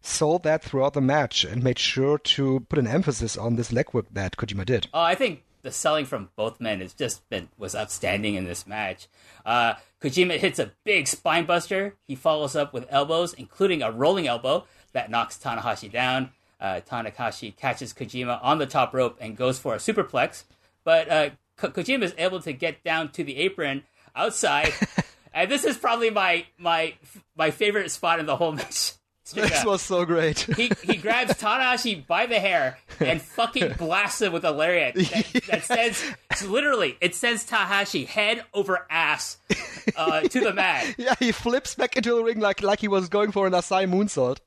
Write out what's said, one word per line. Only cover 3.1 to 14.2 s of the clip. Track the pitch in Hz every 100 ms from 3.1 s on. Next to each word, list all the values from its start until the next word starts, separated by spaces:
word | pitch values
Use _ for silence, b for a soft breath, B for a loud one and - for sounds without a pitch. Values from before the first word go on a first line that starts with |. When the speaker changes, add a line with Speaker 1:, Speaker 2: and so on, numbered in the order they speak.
| 127 117 -
Speaker 1:
on | 110 117
this | 117
leg | 117 -
work | 123 -
that | 95 92 -
Kojima | 107 98 92
did. | 120 -
Speaker 2:
Oh, | 156
I | 165 190
think | 254 151 _ _
the | 135
selling | - 156 156 135
from | 127 95 -
both | 110 -
men | 117 101
has | 92
just | - 123 - _
been, | 104 87 _
was | 95 120
outstanding | 107 - 98 101 107 101
in | 92
this | 87 -
match. | 107 101 92 - B B B -
Uh, | 120 117 107 B B
Kojima | 147 131 180 156
hits | 190 143
a | 110 - -
big | 202 139
spine | - 170 165 165
buster. | 175 - 190 202 196 _
He | 131
follows | 165 156 147 151
up | 147
with | 127 123
elbows, | 139 143 165 175
including | - 123 - 190 170
a | 113
rolling | 113 143 190